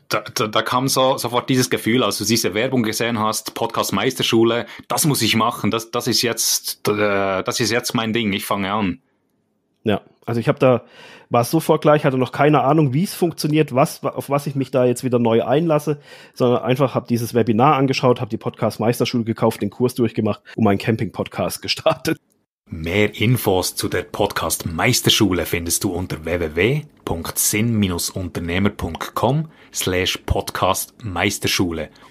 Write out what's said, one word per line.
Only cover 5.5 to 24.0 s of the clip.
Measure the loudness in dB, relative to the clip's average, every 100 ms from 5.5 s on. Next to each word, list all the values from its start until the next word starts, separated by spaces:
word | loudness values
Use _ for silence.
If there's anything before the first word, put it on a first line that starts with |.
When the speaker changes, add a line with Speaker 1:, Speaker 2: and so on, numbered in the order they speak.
| 0 -2
Speaker 1:
das, | -2 -4
das | -4 0
ist | 0
jetzt, | 0 -2 -2 -2 -4 -6 -2
äh, | 0 2 2 0 0
das | -2 -2
ist | 0
jetzt | 0 -2
mein | -2 -2
Ding, | 0 0
ich | -2 -2
fange | -2 0
an. | 0 -2 -4 _ _ _ _ _ _ _ _
Speaker 2:
Ja, | -2 -2 -4 _
also | -4 -2
ich | -2
hab | 2
da, | 4 4 -2 -20 -20 -20 _
war | 0
sofort | 2 0 2 2
klar, | 4 4
ich |
hatte | 2 0
noch | -2
keine | 2 4 4
Ahnung, | 4 4 4
wie | 2
es | -2
funktioniert, | -2 -4 -2 0 2 2
was, | 2 0 0
auf | -6 -6 -2
was | -2 -2
ich |
mich | -4 0
da | 2 2
jetzt | 2
wieder | 0 2
neu | 4 2
einlasse, | 2 2 2 0 0 -6 -8 -20 -20
sondern | 0 2 2
einfach | 2 2 2
hab | 0 -2
dieses | -4 0
Webinar | 0 2 4 4
angeschaut, | 4 2 2 2 2
hab | -2
die | -6
Podcast | -8 -4 -4 0
Meisterschule | -2 0 0 0
gekauft, | -2 0 0 0
den | -6
Kurs | 0 -2 2
durchgemacht | 0 0 -2 -4 -8
und | 0
meinen | 2 2
Camping-Podcast | 0 -2 -4 -6 -8 -4 -6 -6
gestartet. | -8 -2 -2 -2 -4 -6 _ _ _ _ _
Speaker 1:
Mehr | -8 -2 2 0 2
Infos | 0 2 2 0 0 -4
zu | -4
der | -4